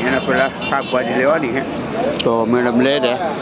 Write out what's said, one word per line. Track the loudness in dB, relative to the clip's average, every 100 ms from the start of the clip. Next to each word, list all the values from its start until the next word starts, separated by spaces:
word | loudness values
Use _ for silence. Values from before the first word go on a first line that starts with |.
| 0
એના | 0
પહેલાં | 0 2 0 -2 -4
શાકભાજી | -2 0 -2 0 0
લેવાની | 2 2 0
છે, | -2 -4 -6 -6 -4 -2 0
તો | 0 2 2
મેડમ | 2 2 2
લઈ | 2 2
રહ્યા. | 2 0 -2 -6